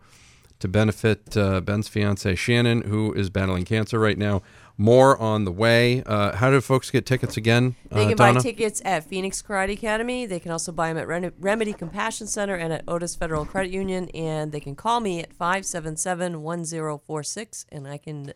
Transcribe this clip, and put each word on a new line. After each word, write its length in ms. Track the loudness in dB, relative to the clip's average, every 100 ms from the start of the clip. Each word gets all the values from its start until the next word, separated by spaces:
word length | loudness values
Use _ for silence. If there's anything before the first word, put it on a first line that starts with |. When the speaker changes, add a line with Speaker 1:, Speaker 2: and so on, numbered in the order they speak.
| -6 -20 -20 -20 _ -8
Speaker 1:
to 100 | 0
benefit, 720 | 2 2 2 2 2 0 0
uh, 240 | 2 2
Ben's 260 | 0 -2 -2
fiance 460 | 0 0 0 0 -2
Shannon, 460 | 2 2 4 2
who 320 | 0 0 0
is 160 | 0 -2
battling 360 | 0 0 -2 -2
cancer 340 | -2 0 2
right 180 | 2 2
now. 240 | 0 0 -2 -20 -12 2
More 360 | 6 8 8 6
on 240 | 2 0
the 80 | 0
way. 520 | 2 4 6 4 2 0
Uh, 280 | 0 0 2
how 120 | 4
do 120 | 4
folks 280 | 4 0 2
get 160 | -2 0
tickets 300 | -2 -2 -2
again, 400 | 2 4 2 -2 -4
Speaker 2:
They 140 | 2 4
Speaker 1:
uh, 20 |
Speaker 2:
can 80 | 6
buy 120 | 6
Speaker 1:
Donna? 100 | 6
Speaker 2:
tickets 400 | 2 -2 -2 -2 -2
at 180 | -2
Phoenix 380 | -2 -6 -4 -6
Karate 320 | -4 -2 -2
Academy. 520 | -4 -2 -2 -2 -4 -6
They 140 | -8
can 120 | -6
also 200 | -6 -6
buy 180 | -4 -2
'em 80 | -2
at 80 | -4
Ren-, 280 | -4 -4 -4
Remedy 360 | -2 0 -2
Compassion 540 | -4 -8 -6 -6 -6 -8
Center 280 | -4 -4 -4
and 160 | -4
at 140 | -6 -4
Otis 260 | -6 -6 -6
Federal 260 | -4 -4
Credit 300 | -4 -4 -4
Union. 340 | -4 -4 -4 -6
And 400 | -6 -6 -4 -6
they 80 | -8
can 160 | -12 -8
call 240 | -2 -2
me 180 | -2 -6
at 120 | -8
five 320 | -6 -2 -2 -4
seven 320 | -8 -8 -6
seven, 460 | -4 -2 -4 -6
one 200 | -8 -6
zero 340 | -6 -6 -6 -8
four 260 | -8 -8
six, 420 | -8 -10 -12 -16 -16
and 200 | -14 -14
I 80 | -14
can 340 | -12 -12 -12